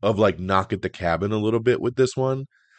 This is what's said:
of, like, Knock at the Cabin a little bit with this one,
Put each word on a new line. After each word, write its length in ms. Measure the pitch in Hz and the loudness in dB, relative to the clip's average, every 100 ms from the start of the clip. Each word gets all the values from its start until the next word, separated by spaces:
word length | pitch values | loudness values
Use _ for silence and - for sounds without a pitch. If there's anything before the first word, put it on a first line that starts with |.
of, 160 | 101 104 | 0 4
like, 220 | 104 82 | 2 2
Knock 340 | 92 95 95 | 0 0 0
at 80 | 98 | -4
the 80 | 92 | -6
Cabin 420 | - 85 82 101 | -4 -2 0 0
a 60 | 107 | 0
little 220 | 107 117 | 0 0
bit 200 | 117 120 | 0 0
with 160 | 123 123 | -2 0
this 200 | 127 - | 0 0
one, 300 | 131 135 135 _ _ | -4 -4 -8 _ _